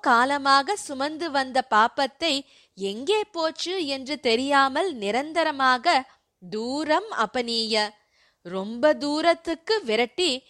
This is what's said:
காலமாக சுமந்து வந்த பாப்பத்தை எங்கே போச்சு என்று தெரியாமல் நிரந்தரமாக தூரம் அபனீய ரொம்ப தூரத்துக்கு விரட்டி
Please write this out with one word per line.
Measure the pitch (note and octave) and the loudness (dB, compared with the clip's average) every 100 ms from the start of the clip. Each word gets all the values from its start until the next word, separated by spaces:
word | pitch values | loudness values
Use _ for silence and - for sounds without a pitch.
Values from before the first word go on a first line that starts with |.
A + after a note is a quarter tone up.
காலமாக | D4 A#3 C4 C#4+ C4+ C#4 C4+ G#4 | 2 4 4 2 4 4 2 -4
சுமந்து | - C4+ C#4+ D#4 E4+ | -6 -6 -6 -4 -4
வந்த | C#4 C4 B3+ A#3+ | -2 0 -2 2
பாப்பத்தை | G#3+ A#3 - C#4 - E4 C#4 - _ _ - | 4 4 2 -4 -2 -2 -2 -4 _ _ -8
எங்கே | G3 G#3 C#4 G#4+ | -8 -6 -2 -2
போச்சு | G#4 E4+ D#4+ - E4 F#4+ C#4+ | -2 -4 -4 -4 -6 -4 -4
என்று | C4+ C4 D4 | -6 -6 -4
தெரியாமல் | B3+ A3+ C4+ C#4 C4+ C4+ F#4+ | 0 0 2 4 2 0 -2
நிரந்தரமாக | B3+ G3 A3+ D4+ D#4+ D#4+ C#4 C4 B3+ D#4+ D4+ C4 _ _ _ | -2 -2 -2 -2 -2 -2 2 2 2 2 2 0 _ _ _
தூரம் | F3+ G#3+ A#3 C#4 D#4 D#4 A4 F4+ | -10 -6 -4 -4 0 0 0 -2
அபனீய | G#3+ B3+ A#3 A3+ A3 G#3+ G#3 - _ _ _ _ F3 | -2 -2 -4 -4 0 0 -2 -6 _ _ _ _ -10
ரொம்ப | F#3+ G3+ A#3 D4+ D4+ | -8 -6 0 2 2
தூரத்துக்கு | C#4+ D4 E4 E4 - D#4+ - A4 | -2 0 2 0 -2 -6 -2 -2
விரட்டி | C4+ G#3+ A#3+ - F4+ C4 | 0 0 0 0 -2 -2